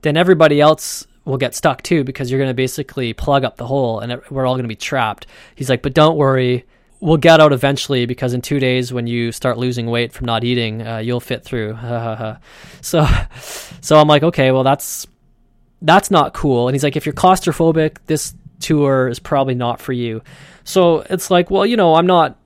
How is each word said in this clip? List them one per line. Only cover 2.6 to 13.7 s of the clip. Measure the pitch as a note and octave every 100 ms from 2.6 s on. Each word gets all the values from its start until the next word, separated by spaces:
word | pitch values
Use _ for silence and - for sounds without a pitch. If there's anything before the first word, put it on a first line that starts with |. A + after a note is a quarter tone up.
| C3 - C#3+ - B2
plug | A2 - C#3
up | B2+ -
the | A#2+
hole | C#3 B2 A2
and | A#2
it, | B2 -
we're | C3+ C3
all | B2+
gonna | A#2+
be | G#2+
trapped." | - C3+ A2+ G2+ - - - -
He's | C3
like, | B2
"But | C#3+
don't | C3 D#3 D#3+
worry, | C#3 C3 B2+ B2 _ _ _ _
we'll | F3 D#3+
get | E3+ E3
out | D#3
eventually, | C3+ C#3 C#3 - C3 A#2+
because | B2 B2+
in | B2
two | - C#3+
days | C3 B2+ B2
when | B2 A#2+
you | A#2+ A#2
start | A#2 B2+ A2+
losing | B2+ A#2+ A#2
weight | A#2 A#2+
from | - A#2+
not | A2+ A#2+
eating, | B2 A2+ A2 A2+
uh, | A2+
you'll | A2+ B2
fit | - A#2
through." | - A#2+ G#2+ A2
<laughs> | A#2 A#2+ A#2 A2 A2 G#2+ _ - - -
So, | - E3 D3+ - - - - - -